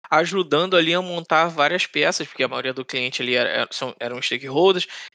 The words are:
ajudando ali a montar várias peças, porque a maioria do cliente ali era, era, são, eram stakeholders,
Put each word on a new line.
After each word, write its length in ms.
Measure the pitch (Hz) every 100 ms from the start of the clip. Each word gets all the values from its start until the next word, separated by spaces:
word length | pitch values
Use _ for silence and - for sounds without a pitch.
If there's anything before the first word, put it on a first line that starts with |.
| -
ajudando 640 | 156 170 190 165 147 185 180
ali 160 | 160
a 80 | 175
montar 440 | 180 170 165 156 170
várias 400 | 165 147 180 -
peças, 400 | 147 160 185 139
porque 160 | -
a 40 | 123
maioria 240 | 127 131
do 120 | 131 127
cliente 360 | 131 127 -
ali 120 | 123
era, 160 | 123 110
era, 180 | 120 -
são, 240 | - 127 -
eram 220 | 120 123
stakeholders, 640 | - 127 135 143 185 180 - - -